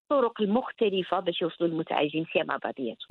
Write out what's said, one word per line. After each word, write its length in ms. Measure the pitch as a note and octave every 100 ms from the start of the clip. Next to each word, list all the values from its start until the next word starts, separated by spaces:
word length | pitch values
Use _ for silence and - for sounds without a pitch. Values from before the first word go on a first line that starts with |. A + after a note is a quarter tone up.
الطرق 400 | _ C#4+ A#3 -
المختلفة 760 | G#3 A3+ - - A3 F#3+ F3 F3+
باش 220 | F3+ F3
يوصلوا 280 | E3 - E3+
للمتعة 320 | E3 F3 -
الجنسية 420 | D3 D#3 E3 F3
مع 140 | D3+ C#3
بعضياتهم. 440 | - A#2 A#2+ - -